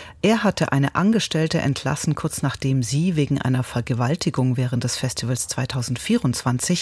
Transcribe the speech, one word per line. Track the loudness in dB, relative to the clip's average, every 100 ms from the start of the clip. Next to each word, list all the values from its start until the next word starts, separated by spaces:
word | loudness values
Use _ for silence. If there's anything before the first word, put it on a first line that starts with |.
| -14 -2
Er | 2 4
hatte | 2 2 2
eine | 2 2
Angestellte | 2 2 2 2 0 0 2
entlassen, | 0 0 -2 -2 0
kurz | -2 -2 -2
nachdem | -2 -2 0 0
sie | 0 0 2 2
wegen | 2 0
einer | 2 0
Vergewaltigung | 0 -2 -2 0 0 0 0 0 0 0
während | 0 0
des | -2 -2
Festivals | -4 -4 -4 -2 -4
zweitausendvierundzwanzig | -4 -4 -4 -4 -4 0 0 0 0 -2 -2 0 -2